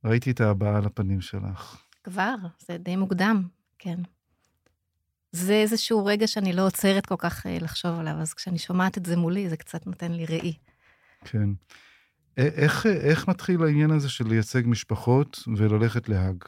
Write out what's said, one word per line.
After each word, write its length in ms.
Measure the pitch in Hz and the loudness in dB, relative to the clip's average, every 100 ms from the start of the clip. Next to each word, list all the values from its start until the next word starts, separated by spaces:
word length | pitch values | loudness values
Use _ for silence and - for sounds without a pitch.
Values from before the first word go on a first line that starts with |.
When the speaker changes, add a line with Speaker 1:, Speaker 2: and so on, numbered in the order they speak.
Speaker 1:
ראיתי 280 | 117 117 127 | 2 0 2
את 100 | 123 | 2
ההבעה 360 | 110 101 104 104 | 2 2 2 0
על 80 | 101 | 0
הפנים 360 | - 98 98 | -2 -2 -2
שלך. 640 | 92 101 98 95 - - _ _ | -4 -10 -8 -10 -14 -20 _ _
Speaker 2:
כבר? 320 | - 185 196 254 180 - | -14 -4 -2 -2 -8 -16
זה 180 | - 170 | -12 -10
די 180 | 180 180 | -6 -2
מוקדם, 480 | 190 185 190 220 175 _ _ _ | -2 0 2 2 -2 _ _ _
כן. 200 | 185 175 175 _ _ _ _ _ _ _ _ _ _ _ _ | -8 -8 -8 _ _ _ _ _ _ _ _ _ _ _ _
זה 220 | 170 180 | -6 0
איזשהו 520 | 214 214 220 - 220 196 | 2 4 0 0 0 2
רגע 220 | 208 214 | 2 0
שאני 260 | - 190 | 0 0
לא 120 | 180 190 | 2 2
עוצרת 400 | - 196 196 - | 2 2 2 0
כל 100 | 180 | -2
כך, 280 | 170 - - | -4 -6 -6
אה, 120 | 170 | -6
לחשוב 380 | 160 - 180 170 | -6 -6 -4 -4
עליו, 140 | 160 151 | -4 -4
אז 120 | 156 | -6
כשאני 240 | - - 170 | -8 -6 -6
שומעת 400 | - 180 185 196 | -2 0 0 -2
את 80 | 165 | -2
זה 120 | 175 | 0
מולי, 320 | 165 185 196 | 0 0 -4
זה 80 | 160 | -6
קצת 300 | - 165 170 | -8 -12 -10
נותן 240 | 180 170 | -10 -6
לי 140 | 170 165 | -6 -4
ראי. 280 | 165 175 160 _ _ _ _ _ _ - | -4 -4 -8 _ _ _ _ _ _ -6
Speaker 1:
כן. 240 | 113 101 98 _ - - _ _ _ _ - | 0 0 -2 _ -20 -20 _ _ _ _ 0
א-, 20 | |
איך, 440 | 139 156 147 - 226 | 0 2 2 2 0
איך 420 | 190 139 156 - | 2 2 2 2
מתחיל 360 | 180 - 180 | -2 0 2
העניין 280 | 165 147 151 | 4 4 4
הזה 180 | 156 139 | 4 0
של 180 | - 113 | -4 2
לייצג 340 | 113 107 131 120 | 2 2 0 2
משפחות 760 | 117 - 107 - 127 143 - - 110 | 0 0 -2 4 4 2 -4 -6 2
וללכת 520 | 107 107 113 117 110 | 4 4 2 0 -2
להאג? 340 | 101 92 92 | 0 0 -4